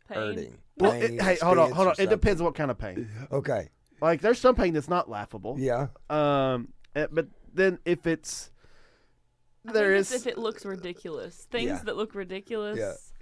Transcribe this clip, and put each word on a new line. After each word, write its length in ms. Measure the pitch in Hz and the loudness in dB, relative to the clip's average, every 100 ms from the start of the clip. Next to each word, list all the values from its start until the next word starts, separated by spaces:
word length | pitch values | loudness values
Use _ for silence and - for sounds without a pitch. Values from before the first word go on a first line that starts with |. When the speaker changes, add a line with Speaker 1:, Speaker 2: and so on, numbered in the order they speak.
| - | -12
Speaker 1:
Pain. 100 | - | -8
Speaker 2:
hurting? 400 | 107 104 64 - - - | -6 -6 -10 -14 -14 2
Speaker 3:
Well, 140 | 196 | 2
it, 160 | 220 - | 4 0
Speaker 2:
Pain, 100 | 117 | 0
Speaker 3:
hey, 180 | 185 175 | 2 4
hold 160 | 170 180 | 4 6
on, 80 | 151 | 6
Speaker 2:
expense 60 | 156 | 4
Speaker 3:
hold 120 | 190 | 4
Speaker 2:
or 20 | |
Speaker 3:
on. 60 | 165 | 4
It 100 | 196 | 2
depends 140 | 214 214 180 | 4 4 2
Speaker 2:
something? 60 | 170 | 0
Speaker 3:
what 100 | - | 0
kind 160 | 143 | -2
of 60 | 117 | -4
pain. 320 | 107 92 113 107 139 | -6 -8 -10 -10 -6
Speaker 2:
Okay. 360 | 135 131 113 85 _ _ _ | -4 -2 -2 -4 _ _ _
Speaker 3:
Like, 200 | 156 165 | 0 2
there's 180 | 208 247 | 2 4
some 160 | 254 240 | 4 4
pain 180 | 185 | 2
that's 140 | 156 147 | 0 0
not 200 | 175 - | -2 -2
laughable. 480 | 107 101 107 104 131 | -6 -8 -10 -8 -2
Speaker 2:
Yeah. 280 | 131 120 139 - - | 0 0 -2 -8 -6
Speaker 3:
Um, 600 | 151 147 139 131 127 117 - - 147 | 0 2 2 2 -2 -6 -14 -10 -4
eh, 120 | 151 | -4
but 160 | 156 - - - | -6 -14 -18 -8
then 260 | 156 190 180 | 0 2 0
if 240 | - 170 165 | -2 -2 -2
it's, 440 | 160 - - - - - - - _ _ _ _ _ _ _ 226 | -4 -6 -14 -14 -20 -20 -20 -20 _ _ _ _ _ _ _ -2
Speaker 1:
I 60 | |
Speaker 3:
there 160 | 220 202 | 2 4
Speaker 1:
think 100 | 196 | 4
it's 100 | 196 | 2
Speaker 3:
is 100 | 247 | -2
Speaker 1:
if 60 | 247 | -4
it 100 | - | -4
looks 260 | 226 226 202 | -6 -6 -8
ridiculous. 840 | 190 175 175 175 143 - - - | -10 -10 -12 -10 -10 -10 -14 -8
Things 160 | 240 240 | -4 -4
Speaker 2:
Yeah. 100 | - 208 | -4 -6
Speaker 1:
that 120 | - | -6
look 180 | 214 202 | -6 -8
ridiculous. 600 | 185 190 196 226 208 143 | -10 -10 -8 -6 -6 -4
Speaker 2:
Yeah. 140 | 101 - - - | -6 -8 -14 -8